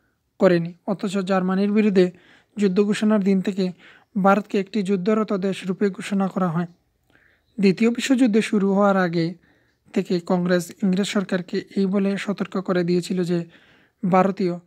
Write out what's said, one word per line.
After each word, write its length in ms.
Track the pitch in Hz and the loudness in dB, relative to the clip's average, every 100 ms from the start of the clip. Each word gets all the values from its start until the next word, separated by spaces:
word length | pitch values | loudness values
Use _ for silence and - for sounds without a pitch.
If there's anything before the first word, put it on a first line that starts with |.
| _ _ _ - | _ _ _ 2
করেনি। 340 | 190 175 170 175 - | 4 4 0 -8 -8
অথচ 300 | 190 208 202 | -6 -4 -4
জার্মানির 540 | 185 190 185 190 202 | 0 0 0 0 2
বিরুদ্ধে 400 | 208 214 190 180 - _ _ _ - | 2 4 4 2 0 _ _ _ -2
যুদ্ধ 260 | 202 185 | 0 2
ঘোষণার 400 | 208 208 214 214 | 0 0 2 2
দিন 180 | 190 190 | 2 0
থেকে 320 | 185 190 185 175 - - _ 202 | 0 -2 -4 -6 -18 -20 _ -2
ভারতকে 360 | 190 202 202 208 | 2 2 0 -6
একটি 240 | 190 220 | -4 -4
যুদ্ধরত 500 | 185 202 180 220 214 | -2 -2 0 -2 -2
দেশ 340 | 202 196 180 185 | -4 -4 -6 -6
রূপে 220 | 185 202 | -2 -4
ঘোষণা 380 | 190 - 196 190 | -4 -6 -4 -2
করা 200 | 190 185 | -2 -2
হয়। 180 | 160 175 _ _ _ _ _ _ _ _ - | -2 -6 _ _ _ _ _ _ _ _ 0
দ্বিতীয় 300 | 196 185 226 | 2 2 0
বিশ্বযুদ্ধ 480 | 240 - 254 254 214 | 0 0 2 4 2
শুরু 340 | - 214 196 | 0 0 2
হওয়ার 240 | 196 202 196 | 2 2 2
আগে 360 | 180 170 165 - _ _ _ _ _ | 0 0 -4 -6 _ _ _ _ _
থেকে 260 | - 185 180 175 | -6 -2 -4 0
কংগ্রেস 460 | 180 175 180 165 - | 0 2 0 -2 -4
ইংরেজ 220 | 196 180 202 | 0 0 0
সরকারকে 580 | 214 190 185 175 196 - - | -2 -2 -4 -4 -8 -6 -2
এই 100 | 196 | 0
বলে 320 | 202 196 196 | 0 -2 -2
সতর্ক 440 | - 196 196 196 | -6 -6 -6 -6
করে 220 | 185 180 | -2 -2
দিয়েছিল 400 | 175 180 175 185 | 0 0 -2 -4
যে 220 | 170 175 170 - _ _ _ _ 190 | -2 -2 -4 -14 _ _ _ _ 0
ভারতীয় 480 | 185 196 196 185 175 | 2 2 0 -4 -4